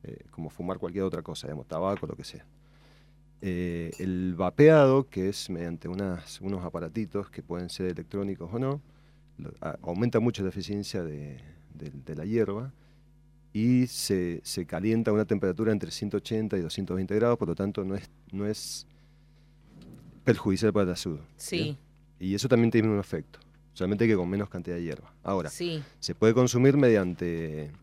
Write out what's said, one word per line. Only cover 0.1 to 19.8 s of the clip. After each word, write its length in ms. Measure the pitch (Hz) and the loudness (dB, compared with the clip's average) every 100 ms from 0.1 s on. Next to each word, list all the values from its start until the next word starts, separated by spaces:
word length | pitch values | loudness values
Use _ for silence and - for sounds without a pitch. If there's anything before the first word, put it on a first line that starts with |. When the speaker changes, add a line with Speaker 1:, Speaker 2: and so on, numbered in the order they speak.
| 58 - | -16 -18
Speaker 1:
como 180 | - 80 | -12 -12
fumar 280 | - 90 92 | -8 -6 -4
cualquier 280 | 90 95 95 | -4 -2 -2
otra 160 | 85 | -2
cosa, 260 | 80 80 - | -8 -10 -8
digamos, 180 | 76 62 | -10 -8
tabaco, 380 | 80 92 101 80 | -4 -2 -2 -6
lo 100 | - | -10
que 80 | - | -12
sea. 200 | - - - _ _ - - _ _ _ _ | -16 -20 -20 _ _ -20 -20 _ _ _ _
Eh, 500 | 98 90 90 85 82 - | -4 -2 -4 -4 -6 -6
el 360 | 95 90 92 87 | -4 -2 -2 0
vapeado, 720 | 90 - 147 156 139 135 135 | -2 8 8 10 8 6 2
que 220 | - 95 | -2 -2
es 200 | 101 - | -2 -6
mediante 380 | 87 85 82 85 | -6 -6 -6 -8
unas, 540 | 90 98 87 76 - | -4 -4 -6 -10 -12
unos 240 | 95 98 85 | -8 -6 -6
aparatitos 640 | 85 82 110 107 101 98 | -8 -8 -6 -6 -6 -8
que 120 | - | -12
pueden 280 | 76 87 87 | -8 -8 -8
ser 160 | - 92 | -6 -4
electrónicos 680 | 85 85 101 98 95 85 | -4 -6 -6 -4 -6 -6
o 60 | 113 | -4
no, 220 | 131 143 - - - - - - | -2 -4 -10 -20 -20 -20 -20 -16
lo, 160 | - - | -14 -10
a, 160 | 82 - | -10 -8
aumenta 360 | - 87 120 117 | -6 -2 2 4
mucho 240 | 117 113 | 2 0
la 60 | 95 | -4
eficiencia 520 | 98 92 104 101 101 | -4 -6 -6 -4 -6
de, 380 | 82 76 73 65 73 - - | -6 -8 -12 -14 -18 -20 -20
de, 180 | 76 76 | -16 -14
de 240 | 69 67 76 | -14 -12 -8
la 80 | 90 | -2
hierba 480 | 113 101 101 135 - - _ _ - - - _ | 0 0 0 -8 -14 -20 _ _ -20 -20 -20 _
y 340 | 104 117 127 127 | 0 4 4 2
se, 540 | - - 95 90 85 | -2 0 0 0 -4
se 220 | - - 82 | -6 -6 -4
calienta 460 | 85 101 113 110 | -2 2 2 4
a 20 | |
una 100 | 107 | 2
temperatura 480 | 104 104 95 87 110 | 2 2 0 2 2
entre 200 | 104 85 | 2 -2
ciento 260 | - 104 101 | -6 -4 -4
ochenta 400 | - 110 110 95 | -2 -2 0 -2
y 40 | |
doscientos 360 | 82 - 95 90 | -2 -4 -4 -4
veinte 180 | 95 104 | 0 2
grados, 220 | 117 120 | 4 2
por 100 | 87 | 0
lo 80 | 82 | 0
tanto 300 | 98 104 95 | -2 -2 -4
no 100 | 98 | -6
es, 140 | - - - | -8 -20 -12
no 120 | 95 104 | -6 -4
es 400 | 107 - - - - - _ - _ - _ - - | -4 -8 -12 -14 -20 -20 _ -20 _ -20 _ -20 -20